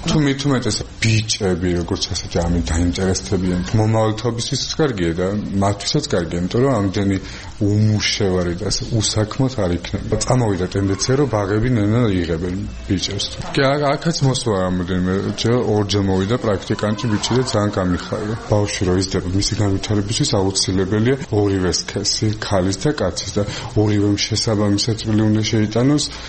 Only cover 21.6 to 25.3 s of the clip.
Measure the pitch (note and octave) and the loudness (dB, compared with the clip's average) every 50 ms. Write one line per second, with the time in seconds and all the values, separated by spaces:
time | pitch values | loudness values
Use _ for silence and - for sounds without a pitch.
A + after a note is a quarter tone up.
21.6 | F2+ F2+ E2 - - - - G2+ G2+ - - - A2+ G#2+ G#2+ G#2+ - - G#2 F#2 | 2 0 0 -2 -2 -4 -6 -4 -2 -2 -2 0 0 0 -2 -2 -2 0 0 2
22.6 | F2+ F#2+ F#2+ - - D3+ D3 - G2+ F2 - - - - - G#2 G2+ - - - | 2 2 0 0 0 0 0 0 0 -2 -2 -4 -6 -4 -2 -2 -2 -2 -4 -8
23.6 | - - - G#2+ G#2+ G#2+ G#2 G#2 G2+ G#2 G2+ G2+ - - A2 G2+ - A#2 A2 G2+ | -8 -2 0 2 2 4 4 2 2 2 2 0 0 -2 -2 -2 0 0 0 2
24.6 | G#2 G#2 G2+ G2+ - A#2+ G#2+ - - A2 G#2+ G#2+ G#2+ G#2+ | 2 2 2 0 0 -2 -2 -2 -2 0 2 2 4 4